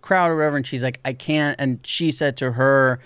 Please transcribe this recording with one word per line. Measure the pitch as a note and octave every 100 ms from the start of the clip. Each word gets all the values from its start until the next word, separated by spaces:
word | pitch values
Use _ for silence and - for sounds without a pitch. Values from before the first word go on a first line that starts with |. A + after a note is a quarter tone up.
crowd | - F#3 E3+
or | D#3+
whatever, | D3+ C#3+
and | B2+
she's | B2+
like, | B2+ B2
"I | C3+
can't," | B2+ - D3+ D3 C3+
and | C3+ A#2+
she | - - E3
said | - D3 C3
to | C3
her | A#2 C3+ C3+ C3 B2